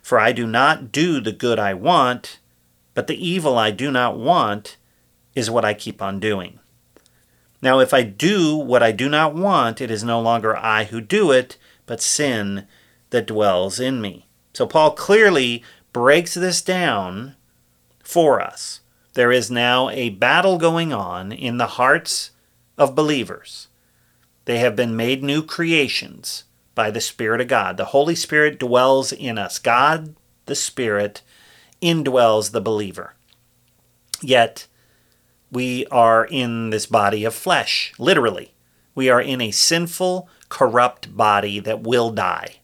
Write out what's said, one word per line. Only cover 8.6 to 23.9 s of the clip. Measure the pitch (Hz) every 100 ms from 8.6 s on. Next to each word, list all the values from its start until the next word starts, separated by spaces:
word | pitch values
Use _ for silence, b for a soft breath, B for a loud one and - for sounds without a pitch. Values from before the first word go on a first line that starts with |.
| 131 123
I | 113
do | 104 135
not | 151 156
want, | 156 196 170 117 113
it | 120
is | 110
no | 117 117
longer | 113 117 110 110
I | 113 107
who | 101 117
do | 107 208 185
it, | 127 123 - b b -
but | 117
sin | - - 143 113 101 98 98 b b b _
that | 123 -
dwells | 107 104 90 95 104
in | 131 131
me." | 104 87 _ _ _
So | - 240
Paul | 160 156
clearly | 156 - 214 208 160 123 117 B B _
breaks | 123 123 156 170
this | 175 180 165
down | - 185 170 107 92 95 135 - _ _ _ _ _ _
for | - 170 160 113
us. | - - - - _ _ _
There | - 120
is | 123 110
now | 123 120 127 131
a | 135 120
battle | 95 123 160 190 175
going | 165 165 165
on | 117 92 90 95
in | - 127 120
the | 117 -
hearts | 123 160 - - - _ _ _ _ -
of | 139
believers. | 131 151 143 95 92 - - - _ _